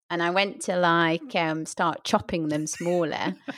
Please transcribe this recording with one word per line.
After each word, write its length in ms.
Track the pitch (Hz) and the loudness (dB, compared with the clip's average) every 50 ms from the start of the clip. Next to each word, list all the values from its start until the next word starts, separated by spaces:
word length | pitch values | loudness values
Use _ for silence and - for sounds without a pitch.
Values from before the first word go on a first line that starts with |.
| _ - | _ -6
and 140 | 170 170 170 | -2 -2 0
I 80 | 170 | 2
went 300 | 180 190 202 202 - - - | 2 2 2 0 -2 -6 -4
to, 120 | 208 180 | -2 0
like, 600 | 180 180 170 165 170 165 165 165 170 294 254 - | 2 4 4 6 4 4 4 2 0 -2 -4 -2
um, 320 | 180 165 160 156 160 156 | 0 0 0 -2 -2 -6
start 360 | - - - 180 165 147 - - | -6 -4 -2 0 0 -2 -2 -2
chopping 440 | - - 214 - - 185 165 160 | 0 0 0 0 0 -4 -2 0
them 180 | 151 151 151 156 | 0 0 -2 -2
smaller, 720 | - - - 170 175 180 175 165 147 - - - 185 190 - _ 285 - | -4 -6 -4 -2 0 0 2 0 0 -2 -2 -2 -4 -4 -6 _ -14 -14